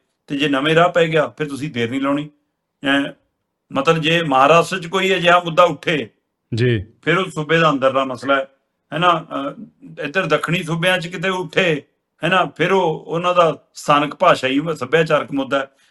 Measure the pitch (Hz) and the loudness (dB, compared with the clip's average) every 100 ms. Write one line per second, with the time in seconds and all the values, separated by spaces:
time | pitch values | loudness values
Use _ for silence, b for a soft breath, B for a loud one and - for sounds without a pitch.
0 | _ _ - 143 147 135 147 160 175 175 | _ _ -10 -4 0 0 2 4 4 2
1 | 165 160 131 - 151 135 147 120 120 135 | 2 0 -2 -4 -8 -8 -8 -4 -4 -4
2 | 139 143 151 _ _ _ _ _ 143 139 | -2 -4 -6 _ _ _ _ _ -2 -2
3 | 139 - _ _ _ _ - 135 147 165 | -2 -10 _ _ _ _ -8 -2 0 0
4 | 151 170 160 131 139 165 165 185 165 190 | 0 0 2 4 6 4 2 -4 -6 -2
5 | 190 185 170 175 170 160 175 147 - 151 | 0 0 4 4 4 2 2 2 -4 -4
6 | 110 _ _ _ _ 113 123 113 92 _ | -4 _ _ _ _ -2 0 0 -4 _
7 | 151 175 180 160 151 165 160 139 131 131 | -2 0 -2 -6 0 2 2 2 2 0
8 | 131 120 131 135 135 _ _ _ _ 156 | -2 -4 -2 -2 -2 _ _ _ _ 0
9 | 180 165 160 139 139 - - _ - - | 2 2 -2 -8 -8 -10 -18 _ -20 -12
10 | 151 185 170 151 - 180 156 165 185 185 | -6 -4 0 0 0 -4 -4 -2 0 -2
11 | 170 175 185 185 175 - 180 143 - _ | -4 -6 -4 -4 -4 -2 0 -2 -6 _
12 | _ _ 160 185 165 - 175 196 170 156 | _ _ -2 0 0 -2 0 0 0 -4
13 | - 165 180 180 165 139 _ - - 143 | -6 -4 0 4 2 0 _ -6 2 2
14 | 147 - 180 143 131 139 165 156 123 160 | 0 2 2 4 0 -2 -4 -6 0 0
15 | 160 147 127 139 127 139 - _ _ | 2 0 0 -6 -4 -4 -4 _ _